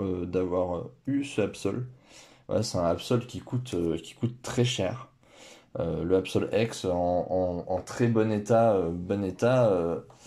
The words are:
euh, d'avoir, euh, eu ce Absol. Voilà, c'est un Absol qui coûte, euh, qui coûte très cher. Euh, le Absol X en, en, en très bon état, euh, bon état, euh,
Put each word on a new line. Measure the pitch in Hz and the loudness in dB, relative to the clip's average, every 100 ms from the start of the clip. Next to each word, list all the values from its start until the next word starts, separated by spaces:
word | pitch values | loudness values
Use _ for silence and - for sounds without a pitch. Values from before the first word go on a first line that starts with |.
euh, | 95 90 90 | -2 -2 -2
d'avoir, | 90 92 90 90 87 | 0 0 0 0 -2
euh, | 80 - - | -6 -10 -4
eu | 139 | -2
ce | 139 - | -2 -2
Absol. | 98 - 98 101 127 - _ - - - - | -2 -2 -4 -4 -6 -12 _ -20 -20 -20 -4
Voilà, | 98 | -2
c'est | 107 95 | 0 0
un | |
Absol | 85 85 - 123 117 | 2 0 0 -2 -2
qui | - | -10
coûte, | - 127 123 | -6 -6 -2
euh, | 87 85 78 | -2 0 -2
qui | - | -6
coûte | - 117 - | -6 -6 -4
très | - 120 120 | -6 0 0
cher. | - 92 120 - _ _ - - - - - | 0 -2 -4 -12 _ _ -20 -20 -20 -12 -6
Euh, | 85 80 | -4 -2
le | 82 92 | 2 2
Absol | 92 101 - | 2 0 0
X | 101 113 - | 0 0 -2
en, | 95 | -2
en, | 87 90 90 - 92 90 87 - | 0 2 0 0 0 0 -2 -4
en | 90 | -4
très | - - 120 | -4 0 2
bon | 113 110 | 4 2
état, | 104 104 113 117 | 0 2 4 6
euh, | 98 85 | 4 2
bon | 87 90 101 | -4 -2 -2
état, | 98 85 117 127 110 | -2 0 2 4 4
euh, | 92 85 82 - - | 4 0 -2 -8 -20